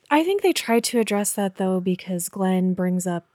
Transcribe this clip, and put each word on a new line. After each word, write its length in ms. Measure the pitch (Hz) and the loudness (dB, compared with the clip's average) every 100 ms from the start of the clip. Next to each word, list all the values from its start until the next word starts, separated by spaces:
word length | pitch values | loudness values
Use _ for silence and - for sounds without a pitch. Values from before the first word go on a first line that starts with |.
| - | 0
I 120 | 294 | 2
think 200 | 330 403 | 2 2
they 100 | 392 | 2
try 280 | - - 233 | 0 2 0
to 180 | 226 240 | 2 0
address 320 | 214 202 208 | 0 0 -2
that, 240 | - 196 - | -2 -2 -2
though, 240 | 190 185 | 0 0
because 480 | 185 180 - 180 170 | 0 -2 -4 -6 -6
Glenn 460 | - 190 185 185 | -2 0 2 2
brings 320 | 180 180 180 180 | 0 0 0 -2
up 180 | 170 - | -4 -8